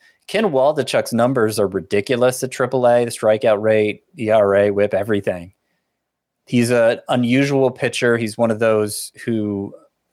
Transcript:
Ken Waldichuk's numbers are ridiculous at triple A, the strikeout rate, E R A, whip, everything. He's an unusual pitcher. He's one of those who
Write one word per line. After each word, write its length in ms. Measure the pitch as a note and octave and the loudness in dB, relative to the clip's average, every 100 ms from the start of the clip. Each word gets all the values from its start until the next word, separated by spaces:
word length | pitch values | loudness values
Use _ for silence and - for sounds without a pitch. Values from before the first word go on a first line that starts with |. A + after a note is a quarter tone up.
| _ _ - | _ _ -8
Ken 200 | G3 A3 | -2 0
Waldichuk's 640 | C3+ C3+ D3+ B2+ B2 - | 2 2 0 -2 -2 -2
numbers 480 | A#2 B2 C3 A2 G#2+ | 0 0 2 0 0
are 80 | G2 | -2
ridiculous 760 | F#2+ E2 G2+ - A#2+ B2+ B2+ | -2 -2 -4 -2 0 0 0
at 80 | C3 | -8
triple 380 | - B2+ C3 A#2+ | -4 -4 0 2
A, 160 | A#2+ | 2
the 80 | A#2 | 0
strikeout 500 | - A2 G#2+ A#2 G#2 | -2 0 2 2 2
rate, 400 | A2 A2 G#2+ - _ - | 2 2 0 -4 _ -8
E 120 | G#2+ | 0
R 260 | A2 G2+ G2 | 2 4 4
A, 140 | G#2 | 4
whip, 220 | G2+ G#2 | 2 0
everything. 580 | A2+ G#2 G#2 G#2 F2+ F2 _ _ _ _ _ _ _ _ _ - | 0 -2 -2 -2 -6 -12 _ _ _ _ _ _ _ _ _ -4
He's 220 | A#2+ A#2 | 0 2
an 300 | B2 A2+ A#2 - | 4 2 0 -2
unusual 640 | B2+ A#2+ B2+ C#3 C#3 C3 | -2 2 0 2 2 0
pitcher. 440 | C3 B2 - B2 A#2 | 0 -6 -2 0 0
He's 220 | A2 G2+ | -2 -2
one 140 | A#2 | -2
of 80 | A2 | 0
those 500 | A2+ G#2+ G#2+ - - - | 0 2 -2 -6 -14 -12
who 500 | - A2+ G#2 G2+ G2+ - _ _ _ | -6 -4 -4 -6 -8 -14 _ _ _